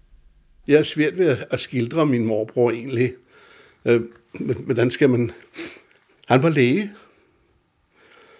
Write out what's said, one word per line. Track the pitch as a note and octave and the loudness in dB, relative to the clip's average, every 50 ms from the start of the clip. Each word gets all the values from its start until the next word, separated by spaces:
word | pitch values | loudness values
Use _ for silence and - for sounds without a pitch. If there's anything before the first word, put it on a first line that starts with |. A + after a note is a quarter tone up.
| _ _ - - - - _ _ _ _ _ _ _ - | _ _ -20 -20 -20 -20 _ _ _ _ _ _ _ 2
Jeg | C#3+ D3+ | 4 4
har | D#3 | 4
svært | - - D#3 D3+ D#3 - F3+ | 2 -2 -2 -2 -2 0 0
ved | F#3 | 2
at, | D#3+ C3 G#2+ - - | 2 0 0 -2 -6
at | - B2+ | -6 -6
skildre | - - - B2+ A#2 A#2+ D3+ E3 D#3 | -6 -4 -4 -4 -4 -2 0 0 0
min | D3+ B2+ A#2+ A2 | 2 2 0 0
morbror | A2+ A2 G#2+ A2 A2 - C3 A#2+ A#2+ | 0 0 -2 -4 -4 0 0 0 2
egentlig. | A2+ A#2 A#2 C3+ C3 A#2+ B2+ B2 - - _ _ _ - - - - - - _ _ _ - | 0 -2 -6 -6 -2 -2 -2 -2 -4 -8 _ _ _ -20 -20 -20 -20 -20 -20 _ _ _ 0
Øh, | B2 A#2+ A#2 A2+ - - - _ _ - - | 0 0 0 0 -4 -14 -20 _ _ -14 -8
men | - - B2+ - - | -6 -6 -6 -6 -4
hvordan | F#2+ C3 A2+ A#2+ B2 | -4 -2 0 0 0
skal | - - D3+ C3+ | 0 2 2 2
man? | B2 A#2+ A#2+ A2+ - - - _ - - - - - - _ _ _ _ _ _ _ _ _ | 2 2 0 -2 -6 -12 -20 _ -16 -16 -14 -14 -16 -20 _ _ _ _ _ _ _ _ _
Han | - A#2+ C3 C3+ | 0 2 2 2
var | E3 | 2
læge, | D#3 C#3+ B2 A#2+ C3+ G3 G#3 G3+ - - - _ _ _ _ _ _ _ _ _ _ _ _ _ _ _ _ _ _ _ _ _ - - - - - - | 2 2 2 2 2 0 -2 -6 -10 -16 -20 _ _ _ _ _ _ _ _ _ _ _ _ _ _ _ _ _ _ _ _ _ -20 -20 -20 -20 -20 -20